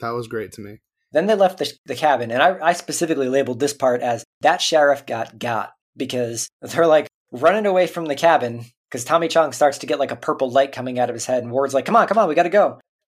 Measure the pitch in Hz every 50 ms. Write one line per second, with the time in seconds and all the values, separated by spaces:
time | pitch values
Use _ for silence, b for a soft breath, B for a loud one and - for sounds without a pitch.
0 | - 117 117 120 117 113 117 110 104 95 - - 101 101 107 - _ _ _ _
1 | _ _ - 147 180 208 220 196 196 185 190 - 147 - - _ _ - 131 -
2 | 156 151 135 120 120 113 117 127 147 180 190 185 156 165 175 - - - 151 -
3 | 175 160 160 139 135 127 131 139 135 127 127 117 143 139 - - 139 131 123 120
4 | 127 120 117 117 - _ _ _ - 147 170 185 - - 165 156 147 143 139 -
5 | - - 120 113 113 - - 107 - 120 117 107 - - - _ _ _ _ 123
6 | 139 123 - 123 123 117 117 110 - - _ _ - 139 - 147 170 165 156 151
7 | 147 - _ _ _ _ - 123 139 165 190 220 208 202 185 185 180 165 - 170
8 | 165 156 139 - - 170 160 147 123 120 120 117 117 - _ _ _ _ - 123
9 | 120 - 151 170 165 165 - 165 160 143 123 - 151 143 139 - - 131 151 139
10 | 135 135 127 117 - - 151 - 139 127 120 135 139 139 - 131 123 131 127 123
11 | 123 117 120 117 - - 127 123 120 120 117 135 139 135 127 135 127 - 202 233
12 | 190 - 196 226 214 165 147 165 175 175 175 208 185 139 120 - _ _ _ _
13 | _